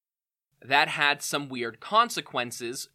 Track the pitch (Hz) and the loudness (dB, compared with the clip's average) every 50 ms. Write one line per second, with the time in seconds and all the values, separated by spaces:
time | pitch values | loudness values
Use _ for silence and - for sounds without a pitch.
0 | _ _ _ _ _ _ _ _ _ _ _ _ - 117 139 143 156 160 151 160 | _ _ _ _ _ _ _ _ _ _ _ _ -2 2 4 4 4 2 2 2
1 | 147 143 143 143 - - - 147 143 135 131 123 120 113 110 - - - 202 220 | 2 2 2 0 -2 -4 -4 -4 -4 -6 -6 -6 -6 -6 -6 -10 -6 2 4 4
2 | 240 233 - 175 - - - 135 120 120 117 - 120 113 127 135 - - _ | 4 4 0 -6 -8 -4 -4 -4 -4 -4 -6 -8 -8 -8 -6 -8 -10 -12 _